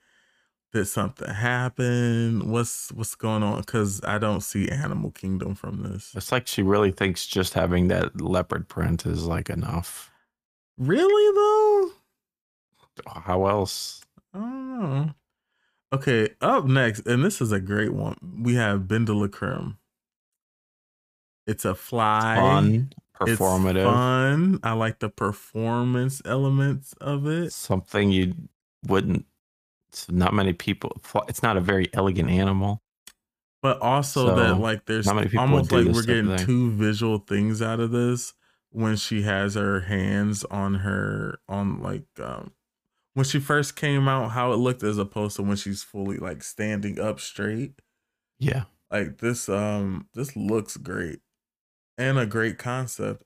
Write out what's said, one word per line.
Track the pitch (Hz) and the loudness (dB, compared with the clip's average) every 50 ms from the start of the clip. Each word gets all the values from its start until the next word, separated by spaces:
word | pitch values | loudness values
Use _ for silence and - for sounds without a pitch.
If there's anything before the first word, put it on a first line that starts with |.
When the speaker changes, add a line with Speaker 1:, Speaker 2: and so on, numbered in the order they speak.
| _ _ _ _ _ _ _ _ _ _ _ _ _ _ | _ _ _ _ _ _ _ _ _ _ _ _ _ _
Speaker 1:
did | - 110 104 | -2 -2 -2
something | - - 113 101 98 - - - - | -2 -2 -2 -2 -4 -4 -8 -10 -8
happen? | 95 101 117 123 123 123 127 127 - - 127 123 123 123 120 120 117 117 117 117 113 107 87 104 | -4 -2 -2 0 0 0 -2 -2 -2 -2 0 0 2 2 2 2 2 2 2 0 0 0 0 0
What's, | 110 120 117 - - - - - 131 | 0 0 0 -2 -4 -8 -10 -10 -10
what's | 113 110 - - | -8 -8 -8 -6
going | - - 110 110 107 107 | -4 -4 -2 0 0 0
on? | 101 107 - 107 | 0 0 -2 -4
'Cause | - - 113 104 101 98 90 - | -2 0 0 0 0 -2 -4 -4
I | - 101 | -4 -2
don't | 104 110 107 104 85 | -2 0 0 0 -2
see | - - - 101 95 - | -4 -4 -2 -2 0 0
Animal | - 135 151 98 98 101 101 98 | 0 -2 -2 -2 -4 -4 -4 -6
Kingdom | - - - 95 95 92 - - 98 | -8 -8 -6 -4 -4 -4 -4 -6 -8
from | - - - 98 95 98 | -8 -10 -10 -10 -8 -8
this. | 98 98 101 - - - | -8 -8 -10 -12 -12 -12
Speaker 2:
It's | 101 - - | -10 -6 -2
like | 127 127 - | -2 -2 -2
she | - - - | -2 -2 0
really | 98 95 101 107 107 98 | 2 4 4 4 4 4
thinks | 92 - 101 98 87 - - | 2 2 0 0 0 -2 -6
just | - - 98 90 - - | -4 -2 0 0 0 0
having | 87 90 87 87 87 90 90 | 0 0 2 2 4 4 4
that | 92 90 90 85 - - | 2 0 0 -2 -4 -4
leopard | 82 87 92 90 90 - - 85 - - | -4 -2 0 0 -2 -2 -4 -6 -6 -6
print | - - 85 85 82 87 - | -6 -4 -2 0 -2 -2 -2
is, | 87 82 82 82 | -2 -4 -2 -2
like, | 85 82 82 - - | -2 -4 -4 -4 -4
enough. | - - - - - 175 170 - - - - - _ _ _ _ _ _ _ _ _ _ _ _ _ | -6 -6 -4 -4 -4 -6 -6 -8 -12 -16 -18 -20 _ _ _ _ _ _ _ _ _ _ _ _ _
Speaker 1:
Really, | - 127 139 190 277 359 392 415 415 415 415 392 | -4 -2 0 2 4 4 6 6 6 6 6 6
though? | 403 415 427 427 427 427 427 415 403 381 349 - _ _ _ _ _ _ _ _ _ _ _ _ _ _ _ _ _ _ _ _ - - - - 82 | 4 4 4 4 4 4 4 4 4 2 0 -4 _ _ _ _ _ _ _ _ _ _ _ _ _ _ _ _ _ _ _ _ -20 -18 -16 -16 -8
Speaker 2:
How | 85 95 90 92 95 | -4 0 2 4 4
else? | 98 104 104 95 98 - - - - - - - _ _ _ _ _ - | 4 4 2 2 0 -4 -8 -10 -12 -14 -16 -20 _ _ _ _ _ -12
Speaker 1:
I | 190 | -10
don't | 220 240 262 269 262 262 262 240 | -10 -8 -8 -10 -10 -10 -8 -6
know. | 196 147 135 139 151 156 147 _ _ _ _ _ _ _ _ _ _ _ _ _ _ _ 135 | -4 -2 -2 -2 -2 -2 -4 _ _ _ _ _ _ _ _ _ _ _ _ _ _ _ -4
Okay, | 135 135 143 123 113 107 - - - | -2 2 2 4 4 4 2 0 0
up | - 190 269 247 156 | 0 2 2 4 4
next, | 131 131 135 127 113 104 110 - | 4 4 4 4 2 0 0 0
and | 117 120 123 147 | 0 2 4 4
this | 208 202 - | 2 2 0
is | 131 107 | 0 0
a | 104 98 | 0 0
great | 92 98 101 104 107 107 98 | 0 0 0 0 0 0 0
one. | 101 104 - - - - 90 92 104 | -2 -4 -4 -6 -8 -12 -14 -8 -4
We | 117 120 120 | 0 2 2
have | 123 113 104 101 98 92 | 2 2 2 2 0 0
Ben | 95 107 113 117 | 0 0 0 2
de | 110 104 | 2 2
la | 104 104 | 0 0
Creme. | 98 - - 101 92 85 82 87 - 104 - _ _ _ _ _ _ _ _ _ _ _ _ _ _ _ _ _ _ _ _ _ _ _ _ _ _ _ _ _ _ _ _ _ | -2 -4 -6 -6 -6 -4 -6 -6 -10 -10 -14 _ _ _ _ _ _ _ _ _ _ _ _ _ _ _ _ _ _ _ _ _ _ _ _ _ _ _ _ _ _ _ _ _
It's | 110 107 - - | -6 -4 -2 -2
a | 101 95 | -2 -4
fly. | - - - 123 117 110 107 107 107 110 113 113 | -4 -6 -4 -2 0 2 2 2 2 2 2 2
Speaker 2:
Fun, | 101 95 95 95 98 101 104 107 117 131 135 - - - _ _ - 95 | 4 4 6 6 6 6 6 4 4 2 -2 -6 -12 -20 _ _ -2 0
Speaker 1:
It's | 117 113 101 | 0 2 4
Speaker 2:
performative. | 95 95 92 92 95 92 92 92 95 | 4 4 4 4 4 4 4 4 4
Speaker 1:
fun. | 117 120 123 123 127 127 127 131 135 143 156 175 190 185 - - | 6 4 4 4 4 4 4 4 4 4 4 4 2 2 2 0
I | 113 113 | 0 0
like | 113 113 110 110 - | 0 0 -2 -2 -4
the | 110 104 | -6 -8
performance | - - 110 98 101 - - - - 110 113 113 117 120 123 123 123 123 127 135 135 - - | -4 -2 -2 -2 -2 -4 -10 -10 -6 -4 -2 0 0 0 0 0 0 0 0 -2 -2 -4 -4
elements | - 120 131 139 139 139 139 139 139 135 135 - - - - | -2 0 0 2 2 2 2 2 2 0 -2 -6 -12 -18 -10
of | - 143 143 143 139 | -6 -6 -4 -2 -2
it. | 151 160 170 175 - - | -2 -2 -2 -4 -6 -8
Speaker 2:
Something | - - - 98 95 - - - 104 101 101 | -8 -6 -4 -2 -2 -2 -2 0 2 4 4
you | 95 95 92 90 90 - - - _ _ _ _ _ _ - | 4 4 4 2 0 -4 -10 -14 _ _ _ _ _ _ -4
wouldn't, | 95 95 98 - 90 87 - - _ _ _ _ _ _ _ _ _ _ _ _ _ | 0 2 2 2 2 0 -2 -4 _ _ _ _ _ _ _ _ _ _ _ _ _
it's | - - - - | -16 -16 -8 -2
not | 90 90 90 92 104 | 2 2 2 4 4
many | 101 98 95 87 | 2 2 2 0
people, | - - 107 95 - - - - - | -2 -2 -4 -4 -4 -6 -10 -10 -12
fl-, | - - - - - | -8 -4 -4 -2 -2
it's | - - - - | -4 -4 -2 0
not | 113 107 | 0 2
a | 95 | 2
very | 87 - 98 95 90 - - | 2 2 2 2 0 0 0
elegant | 98 95 98 87 95 80 - | 0 0 2 2 0 0 2
animal. | 90 92 95 98 98 95 98 101 104 107 - _ _ _ _ - - _ _ _ _ _ _ _ _ _ | 2 2 2 2 2 0 0 -2 -2 -4 -8 _ _ _ _ -20 -20 _ _ _ _ _ _ _ _ _
Speaker 1:
But | - 135 123 - | -2 -2 0 0
also | - 117 135 143 139 139 - 139 127 120 - | 0 2 2 2 0 0 0 2 4 4 4
that, | 120 117 - 90 | 4 4 4 2
Speaker 2:
So, | |
Speaker 1:
like, | 95 110 110 113 107 - | 2 0 0 -2 -4 -4
there's | - 110 110 101 | -4 -2 0 0
Speaker 2:
not | 101 101 | 0 2
many | 107 - | 2 0
people | - 110 113 123 | 0 2 2 4
Speaker 1:
almost | 135 139 143 131 - | 4 4 4 4 4
Speaker 2:
would | - | 4
do | 120 117 | 4 4
Speaker 1:
like | |
Speaker 2:
this | 117 113 | 4 4
Speaker 1:
we're | 117 | 2
Speaker 2:
type | 110 120 | 2 2
of | 120 113 104 98 | 2 2 2 2
Speaker 1:
getting | 95 | 2
Speaker 2:
thing. | 92 92 | 0 0
Speaker 1:
two | 113 123 123 123 120 | 2 2 2 2 2
visual | 104 104 110 107 107 104 117 110 110 104 | 2 2 2 0 0 0 0 0 -2 -2
things | - - 101 101 104 110 110 107 | -2 -2 -2 0 0 0 0 -2
out | 113 110 113 117 | -2 -2 -2 -2
of | 117 113 | -2 0
this | 120 120 120 120 123 123 - - - _ _ _ _ _ _ _ | 0 0 0 0 0 -2 -4 -10 -14 _ _ _ _ _ _ _
when | - 113 110 110 110 | -6 -2 0 0 0
she | 101 - - 113 104 101 | 0 -2 -2 -2 0 0
has | 107 98 98 101 101 101 | 0 2 0 0 0 0
her | 107 101 98 98 95 | 0 0 0 0 -2
hands | 90 92 104 95 92 101 101 101 104 104 104 101 - | -2 -2 -2 0 0 0 0 0 0 0 -2 -4 -6
on | - 101 101 98 98 98 | -6 -6 -4 -2 -2 -2
her, | 95 95 101 98 98 101 101 101 101 104 101 - - _ | -2 -2 -2 -2 -2 -2 -4 -4 -4 -6 -8 -10 -12 _
on, | - 98 101 101 98 92 - | -8 -6 -4 -4 -4 -4 -4
like, | - 95 98 98 - _ _ - | -6 -8 -8 -8 -10 _ _ -12
um, | 55 62 62 - - - - _ _ _ _ _ _ _ _ _ _ _ - | -12 -10 -10 -12 -14 -16 -20 _ _ _ _ _ _ _ _ _ _ _ -2
when | 131 131 | -2 0
she | 135 - 143 | 0 0 0
first | 139 - 147 147 143 - - | 0 0 0 0 0 -2 -4
came | - - 147 143 139 135 | -4 -2 0 2 2 2
out, | 139 135 131 117 113 | 2 2 2 0 -2
how | 113 123 123 127 120 | -2 -2 0 0 2
it | |
looked | 110 123 127 123 - 104 | 2 2 0 0 0 -2
as | 107 104 | -2 0
opposed | 104 98 101 - 104 104 104 - | -2 -2 -4 -4 -4 -4 -4 -4
to | - 98 | -4 -2
when | 101 101 | -2 -2
she's | 101 - 98 98 - - | -2 -4 -6 -8 -8 -10
fully, | - - 101 98 98 98 | -12 -10 -8 -6 -6 -6
like, | - - 90 82 - | -6 -8 -10 -10 -12
standing | - - - - 107 107 107 101 101 101 98 - | -12 -12 -8 -6 -4 -4 -4 -4 -4 -4 -4 -4
up | 107 107 - - | -4 -4 -6 -6
straight. | - - - - 101 104 110 113 135 - - _ _ _ _ _ _ _ _ _ _ _ _ - | -10 -12 -8 -6 -6 -4 -4 -6 -6 -8 -12 _ _ _ _ _ _ _ _ _ _ _ _ -2
Speaker 2:
Yeah. | 123 - - 135 - - _ _ _ - | 0 0 0 0 -4 -8 _ _ _ -6
Speaker 1:
Like, | - 104 95 76 - - | -4 -4 -4 -4 -6 -4
this, | 117 120 120 117 - - | -4 -2 -2 -2 -4 -2
um, | 98 101 104 104 104 104 98 98 95 85 - - - | -2 0 0 0 -2 -2 -2 -4 -4 -6 -8 -10 -10
this | 110 139 135 - | -8 -8 -8 -6
looks | 104 104 98 110 110 104 - - | -6 -2 0 0 0 -2 -4 -10
great | - - - 92 101 90 80 - - _ _ _ _ _ _ _ _ _ _ _ _ _ _ _ | -14 -12 -8 -8 -6 -6 -8 -10 -12 _ _ _ _ _ _ _ _ _ _ _ _ _ _ _
and | - 127 135 135 | -4 -2 0 2
a | 135 120 | 2 0
great | 104 107 113 110 110 - | 0 0 0 0 0 -2
concept, | - - 127 123 131 127 117 - - 104 101 104 - - | -4 -6 -6 -6 -4 -6 -6 -6 -6 -6 -6 -6 -8 -6